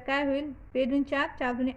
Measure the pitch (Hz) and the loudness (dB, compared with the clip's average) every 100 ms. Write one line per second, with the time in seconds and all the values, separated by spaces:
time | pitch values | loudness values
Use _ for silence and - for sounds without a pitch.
0 | 269 277 277 277 302 254 - 254 262 277 | 0 0 2 0 -2 -8 -4 0 2 2
1 | 269 277 320 - 254 240 254 | 2 0 0 0 -2 0 0